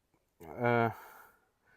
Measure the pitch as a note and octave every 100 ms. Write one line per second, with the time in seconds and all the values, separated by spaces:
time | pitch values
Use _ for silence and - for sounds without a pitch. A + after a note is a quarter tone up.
0 | _ _ _ _ D#2+ - A#2+ A#2+ A2+ -
1 | - - - _ _ _ _